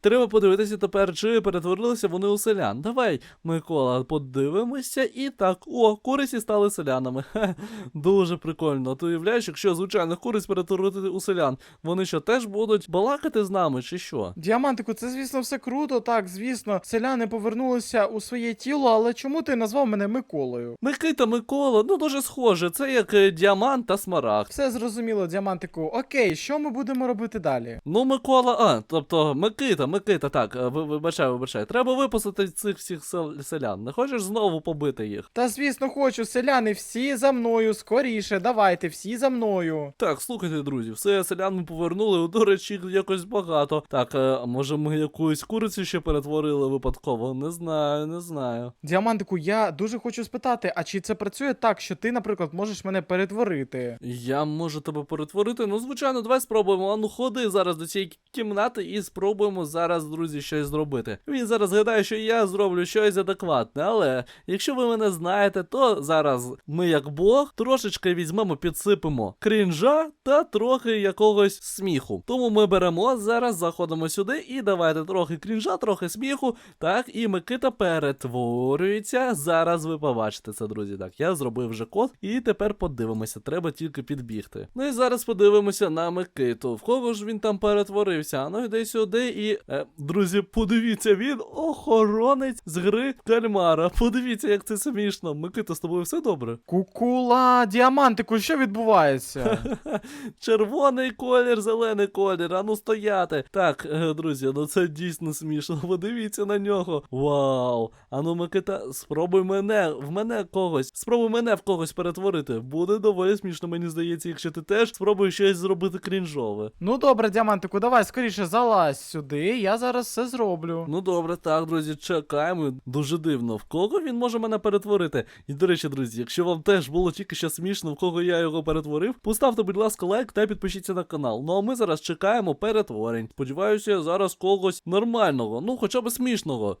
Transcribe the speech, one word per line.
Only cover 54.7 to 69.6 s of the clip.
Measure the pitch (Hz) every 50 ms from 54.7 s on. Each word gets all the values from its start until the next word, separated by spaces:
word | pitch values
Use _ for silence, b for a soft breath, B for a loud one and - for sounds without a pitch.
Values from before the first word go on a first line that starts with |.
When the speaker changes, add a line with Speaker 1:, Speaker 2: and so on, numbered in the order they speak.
| 147 156
Speaker 1:
тебе | 147 - 151 147 143
перетворити? | _ 160 151 151 151 - 196 208 226 247 240 233
Ну, | 202 202 220
звичайно, | 240 262 277 233 285 262 262 247
давай | 214 226 254 262
спробуємо. | 247 _ 220 220 202 185 196 185 190 196 208
А |
ну, | 220 214 208
ходи | - - 247 262 214 254 240 208
зараз | 180 196 185 180 170
до | 156 165
цієї | 165 - 196 196 165 - _ _ _
кімнати | - 262 226 214 202 196 214 247 240 226 185
і | 165 190 208
спробуємо | 190 - _ 185 190 196 214 196 208 208 196 185 170
зараз, | 143 147 165 170 165 175 165 156
друзі, | 151 156 160 165 160 147 147
щось | 139 - 160 151 147
зробити. | 139 147 151 156 147 139 120 113 117 104 - _
Він | - 285 262 240
зараз | 202 233 220 208 180 190
гадає, | 208 214 226 226 214 196
що | - 226
я | 220 220 220 226 233 214
зроблю | 190 180 202 202 196 180 175 175
щось | - - 214 214 208 185
адекватне, | 190 190 185 190 - 196 170 151 123 113 - _ 143 156
але | 196 233 220 175 139 131 127 120 B B B B
якщо | - 180 196 - - 277
ви | 254 247
мене | 233 233 220 220 208
знаєте, | 185 160 165 175 190 202 202 202 190 196 175
то | _ - 254 269 240 208 -
зараз | 139 147 160 156 147 147 131 123 123 123 131 - _
ми, | - 147 165 180
як | 170 160 151 135 147
Бог, | 143 151 180 202 240 277 285 277 _
трошечки | - 226 247 269 254 - 208 - - - 185 180
візьмемо, | 170 175 151 165 214 220 190 156
підсипемо | 135 - 170 151 - - 208 202 - - 160 147 123 110 95 - _
крінжа | - 220 220 214